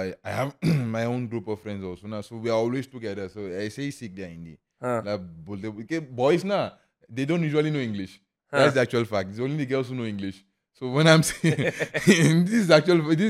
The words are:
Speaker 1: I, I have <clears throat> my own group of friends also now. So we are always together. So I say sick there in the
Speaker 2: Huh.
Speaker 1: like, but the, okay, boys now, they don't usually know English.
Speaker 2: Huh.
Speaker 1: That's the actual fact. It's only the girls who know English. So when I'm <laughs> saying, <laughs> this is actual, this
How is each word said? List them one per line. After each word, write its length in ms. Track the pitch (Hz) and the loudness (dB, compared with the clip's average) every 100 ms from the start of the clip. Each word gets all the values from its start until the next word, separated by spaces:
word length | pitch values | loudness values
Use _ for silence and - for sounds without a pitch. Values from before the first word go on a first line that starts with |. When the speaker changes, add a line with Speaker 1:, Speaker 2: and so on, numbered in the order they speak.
| 95 - | -4 -8
Speaker 1:
I, 60 | 98 | -8
I 20 | |
have 240 | 98 139 - | -4 -6 -2
<clears throat> 40 | |
my 420 | 165 151 117 113 117 | 0 0 0 -2 -2
own 220 | 123 120 | -4 -4
group 200 | 117 101 | -8 -6
of 120 | 104 | -8
friends 220 | 107 101 | -8 -8
also 240 | 92 90 104 | -10 -12 -12
now. 140 | 107 | -12
So 160 | 98 117 | -12 -8
we 120 | 113 | -2
are 80 | 110 | 0
always 300 | 117 131 127 | 0 -2 -6
together. 420 | 127 110 98 95 | -10 -10 -8 -10
So 160 | 95 101 90 | -10 -10 -6
I 120 | 107 | -8
say 220 | 104 143 | -8 -10
sick 240 | 135 117 92 | -10 -14 -12
there 140 | 90 | -14
in 140 | 85 | -14
the 140 | 85 76 _ _ | -16 -18 _ _
Speaker 2:
Huh. 200 | 123 120 101 | -4 -4 -4
Speaker 1:
like, 160 | 104 90 82 82 | -6 -8 -16 -12
but 160 | 101 | -10
the, 60 | 110 107 | -10 -10
okay, 160 | 113 165 | -6 -6
boys 440 | 147 120 135 170 190 | -6 0 2 2 0
now, 260 | 196 113 - _ _ _ | -2 -2 -8 _ _ _
they 160 | 113 139 | -6 -2
don't 180 | 175 | 0
usually 260 | 156 151 156 | 2 2 0
know 100 | 147 | 0
English. 420 | 120 101 95 - _ _ _ | -2 -4 -8 -12 _ _ _
Speaker 2:
Huh. 100 | 143 | 2
Speaker 1:
That's 140 | 143 131 | 4 4
the 60 | |
actual 220 | 123 120 113 | 2 0 0
fact. 240 | 104 95 | -2 -4
It's 80 | 104 | -6
only 180 | 131 151 | -4 -4
the 80 | 131 | -2
girls 240 | 135 123 | -2 -4
who 60 | 127 | -6
know 100 | 113 | -6
English. 380 | 101 98 - _ _ _ | -6 -8 -8 _ _ _
So 160 | _ 127 | _ -4
when 160 | 135 160 | 4 8
I'm 160 | 160 | 8
<laughs> 80 | 151 | 6
saying, 240 | - 165 156 | 0 0 2
<laughs> 160 | 127 - 151 156 - 180 151 160 175 | -2 -4 -6 0 6 6 8 4 4
this 80 | |
is 180 | 233 180 | 2 6
actual, 300 | 156 160 175 151 | 6 8 4 4
this 100 | 165 | 2